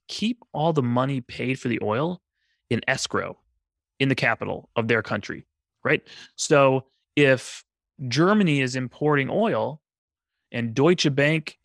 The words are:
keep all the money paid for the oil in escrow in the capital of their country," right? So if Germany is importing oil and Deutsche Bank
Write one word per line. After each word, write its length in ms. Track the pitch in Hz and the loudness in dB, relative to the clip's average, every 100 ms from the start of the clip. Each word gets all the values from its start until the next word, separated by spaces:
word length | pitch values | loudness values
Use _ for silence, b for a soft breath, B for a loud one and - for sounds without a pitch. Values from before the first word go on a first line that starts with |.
| - | -14
keep 360 | - 220 247 _ | -6 -4 -4 _
all 200 | 147 160 | -2 0
the 100 | 156 | 2
money 380 | 123 120 135 135 | 2 2 0 -2
paid 380 | - - 123 131 | -6 -8 -6 -4
for 100 | 123 | -4
the 100 | 110 | -4
oil 400 | 104 113 160 180 _ _ _ _ - | -2 -2 -2 -6 _ _ _ _ -4
in 120 | 113 - | -4 -2
escrow 520 | 135 - 101 92 - _ _ _ _ _ - | -4 -2 -4 -6 -10 _ _ _ _ _ -2
in 100 | 135 | 0
the 60 | 131 | 0
capital 540 | 123 113 101 90 - - | 0 -2 -4 -8 -6 -4
of 120 | 113 | 0
their 140 | 113 | 0
country," 460 | - 107 - - - _ _ _ | 0 -6 -6 -14 -16 _ _ _
right? 240 | - 156 - B B B | -2 -2 -4 B B B
So 500 | - 147 139 131 - _ _ - | 2 6 6 2 -4 _ _ 2
if 480 | 139 127 - - - _ _ - 127 | 4 4 0 -18 -20 _ _ -12 -4
Germany 540 | 131 175 214 180 143 | 2 4 4 2 2
is 140 | 131 127 | 0 -4
importing 560 | 123 - 147 143 135 | -6 -2 0 2 0
oil 500 | 185 220 117 113 151 _ _ _ _ _ _ _ | -2 -2 -2 -4 -8 _ _ _ _ _ _ _
and 240 | 120 117 113 | -6 -4 2
Deutsche 380 | 151 185 - 135 | 2 4 2 2
Bank 420 | 143 160 - - | 2 0 -4 -8